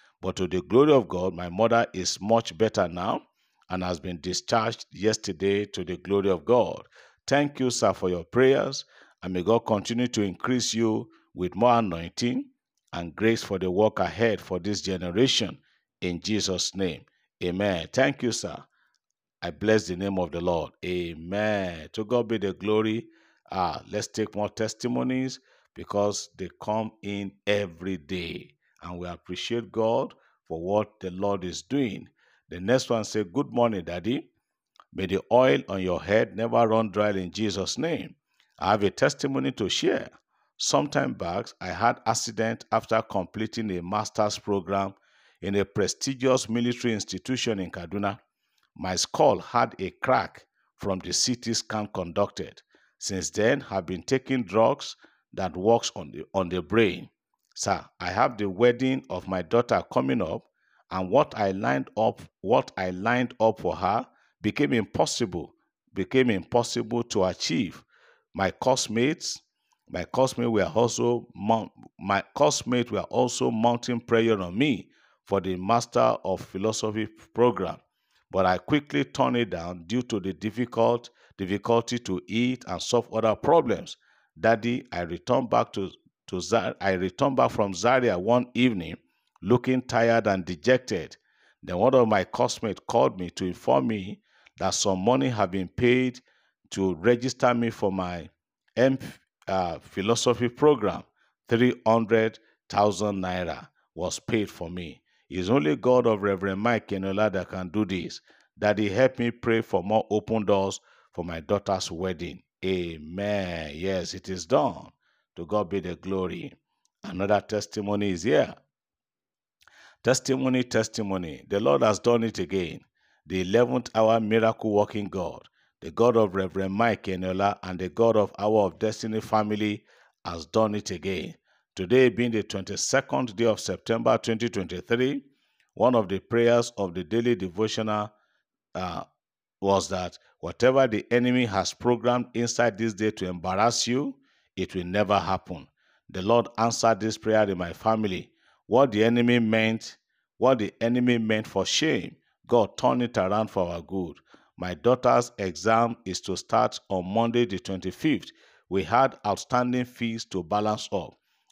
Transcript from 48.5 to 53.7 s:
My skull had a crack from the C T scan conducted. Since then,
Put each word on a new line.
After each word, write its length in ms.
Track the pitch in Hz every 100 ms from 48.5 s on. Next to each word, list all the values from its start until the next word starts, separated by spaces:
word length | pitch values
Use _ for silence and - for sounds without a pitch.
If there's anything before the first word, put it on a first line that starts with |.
| _ _ -
My 200 | 92 90
skull 440 | - - 151 95
had 360 | - 120 117 -
a 120 | 95
crack 540 | - - 127 87 - _ _ _ -
from 240 | 101 92
the 140 | 82
C 220 | 87 - 120
T 180 | 104
scan 340 | 90 - 107 104
conducted. 680 | - 87 85 101 - 80 - _ _ _ _
Since 320 | - 95 80
then, 340 | - 110 139 -